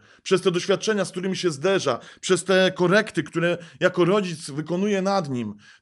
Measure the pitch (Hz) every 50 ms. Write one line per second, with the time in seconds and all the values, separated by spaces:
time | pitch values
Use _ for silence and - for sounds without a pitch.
0 | _ _ _ _ _ - 190 180 170 190 170 175 - - 190 180 - 220 214 202
1 | 180 - - 185 180 190 185 185 - 175 151 131 143 190 196 180 - 139 120 113
2 | - - - _ - - 185 175 - - 190 185 190 180 185 185 180 170 185 214
3 | 214 220 - 175 147 - - 170 165 175 175 175 - - - - 175 175 175 180
4 | 175 165 196 214 196 180 170 - - - 135 143 156 - 170 180 196 214 202 190
5 | 185 196 196 196 165 143 131 120 117 104 104 - - - - _